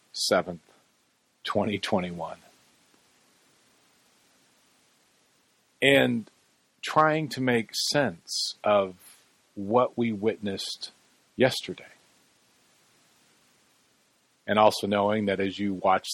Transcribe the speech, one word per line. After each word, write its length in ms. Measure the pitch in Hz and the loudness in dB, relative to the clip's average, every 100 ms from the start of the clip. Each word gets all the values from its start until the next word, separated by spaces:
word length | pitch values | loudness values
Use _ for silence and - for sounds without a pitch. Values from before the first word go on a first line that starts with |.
| _ | _
seventh, 480 | - - 98 87 87 _ _ _ _ _ _ _ _ | -6 0 0 0 -8 _ _ _ _ _ _ _ _
twenty 360 | - 107 107 101 | -4 -2 -2 -4
twenty-one. 580 | - 95 90 85 82 - - _ _ _ _ _ _ _ _ _ _ _ _ _ _ _ _ _ _ _ _ _ _ _ _ _ _ _ _ _ _ _ _ - | -2 -2 -2 -8 -12 -14 -20 _ _ _ _ _ _ _ _ _ _ _ _ _ _ _ _ _ _ _ _ _ _ _ _ _ _ _ _ _ _ _ _ 0
And 480 | 131 139 127 120 104 _ _ _ _ _ | 4 6 4 0 -6 _ _ _ _ _
trying 460 | - 156 156 156 151 | -2 2 4 2 -4
to 120 | - | -2
make 300 | 131 120 107 | 0 0 0
sense 800 | - - 147 127 87 - - - - | -6 -2 0 0 -4 -10 -8 -8 -4
of 300 | 107 104 95 90 - - _ _ _ - | 2 2 2 -6 -20 -20 _ _ _ -10
what 420 | 98 117 127 - | -2 0 0 0
we 140 | 117 | -4
witnessed 800 | 107 110 101 104 98 - - - _ _ _ _ - | -2 -2 -2 -6 -8 -10 -12 -16 _ _ _ _ 0
yesterday. 480 | 127 - - 90 - - _ _ _ _ _ _ _ _ _ _ _ _ _ _ _ _ _ _ _ _ _ _ _ _ - | 2 0 -10 -14 -16 -20 _ _ _ _ _ _ _ _ _ _ _ _ _ _ _ _ _ _ _ _ _ _ _ _ -2
And 140 | 104 | 4
also 260 | 107 - 101 | 4 4 -2
knowing 400 | 104 101 107 101 | 0 0 0 0
that 140 | 95 | 0
as 180 | 98 92 | -2 -2
you 160 | 101 | -6
watch 320 | 92 95 95 - | -2 2 0 0